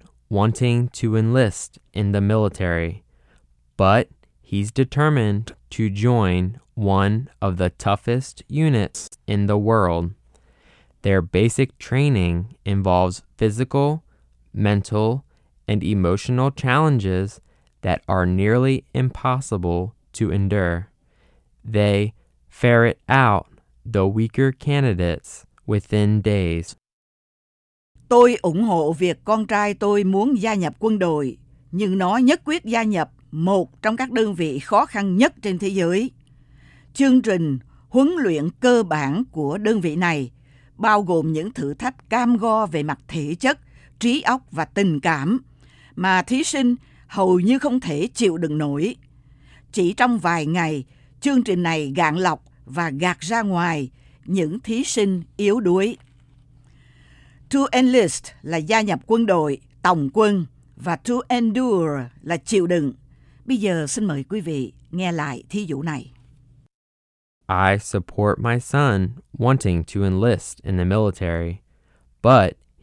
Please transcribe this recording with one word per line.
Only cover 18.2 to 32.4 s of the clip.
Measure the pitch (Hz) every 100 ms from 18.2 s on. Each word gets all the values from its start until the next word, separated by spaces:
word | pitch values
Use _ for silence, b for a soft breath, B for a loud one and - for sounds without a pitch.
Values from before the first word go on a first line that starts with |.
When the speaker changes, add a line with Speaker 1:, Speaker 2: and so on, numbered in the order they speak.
| 90
Speaker 1:
nearly | 92 104 120 131 131 -
impossible | 131 127 - 131 127 - 104 87 85 92 - _ -
to | 104
endure. | 95 98 101 90 85 95 _ _ _ _ _ _ _
They | - 104 104 101 104 - _ _ _
ferret | - 123 117 117 - -
out | 135 123 98 - - _ _ -
the | 104 95
weaker | 107 113 - 135 127
candidates | - 143 135 90 87 80 - - - _ -
within | 104 - 107 104 107
days. | 104 104 87 85 82 - _ _ _ _ _ _ _ _ _ _ _ _ -
Speaker 2:
Tôi | 240 247 240
ủng | 180 165
hộ | 226 175 151
việc | 165 180 156
con | - 220 214
trai | 208 208
tôi | 196 202 202
muốn | 190 190 240 247
gia | 220
nhập | 208 165 -
quân | 220 214
đội, | 175 151 135 - - - _
nhưng | 170 208 190
nó | 180 226
nhất | 254 302